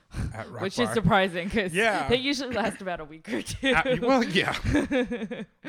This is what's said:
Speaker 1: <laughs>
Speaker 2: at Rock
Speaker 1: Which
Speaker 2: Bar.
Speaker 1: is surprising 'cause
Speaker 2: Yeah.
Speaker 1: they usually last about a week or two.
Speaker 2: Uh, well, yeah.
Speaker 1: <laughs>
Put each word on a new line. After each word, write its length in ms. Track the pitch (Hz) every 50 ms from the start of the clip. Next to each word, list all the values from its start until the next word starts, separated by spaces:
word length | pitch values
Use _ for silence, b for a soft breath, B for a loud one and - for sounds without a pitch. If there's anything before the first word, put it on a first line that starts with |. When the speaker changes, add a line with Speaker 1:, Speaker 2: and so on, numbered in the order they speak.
| _ _
Speaker 1:
<laughs> 220 | - - - - -
Speaker 2:
at 160 | 113 110 -
Rock 120 | - -
Speaker 1:
Which 160 | - 202 - -
Speaker 2:
Bar. 80 | 247
Speaker 1:
is 60 | 220 226
surprising 560 | 233 185 170 226 196 190 190 170 180 170 196
'cause 240 | - 226 196 180 156
Speaker 2:
Yeah. 340 | 185 226 226 202 170 143 139
Speaker 1:
they 80 | 233 262
usually 360 | 254 277 285 247 277 247 247
last 260 | 208 214 202 180 -
about 180 | 196 185 175 160
a 20 | 156
week 220 | 143 156 160 - 202 240
or 80 | -
two. 320 | - - - - - 269 254
Speaker 2:
Uh, 240 | 160 165 269 254 226
well, 220 | 247 247 269 254 233
yeah. 300 | - 170 - - - - - - - 277
Speaker 1:
<laughs> 680 | 294 277 - 294 254 247 180 240 226 220 185 196 208 196 - _ _ -